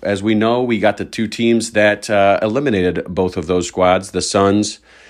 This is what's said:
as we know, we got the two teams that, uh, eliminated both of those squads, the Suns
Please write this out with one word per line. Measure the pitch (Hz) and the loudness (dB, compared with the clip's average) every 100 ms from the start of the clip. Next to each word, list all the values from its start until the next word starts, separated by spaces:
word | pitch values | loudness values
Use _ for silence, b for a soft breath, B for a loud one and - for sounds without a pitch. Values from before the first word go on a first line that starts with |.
as | - 98 | -4 -2
we | 104 110 | 0 0
know, | 113 123 | 2 0
we | 120 107 | 0 0
got | 101 101 | 0 0
the | 98 | -6
two | - 107 | -6 -6
teams | - 117 117 110 | -2 0 0 0
that, | 104 104 104 - | 0 0 0 0
uh, | 104 98 98 | 2 4 2
eliminated | 110 120 143 101 90 87 - | 0 -2 0 0 0 -2 -4
both | 90 90 95 | -2 -2 -2
of | 82 | -2
those | 90 85 | -2 -2
squads, | 92 90 92 98 | 0 2 2 0
the | 92 | -6
Suns | - 101 98 104 104 - b b b | -2 2 4 2 0 -6 b b b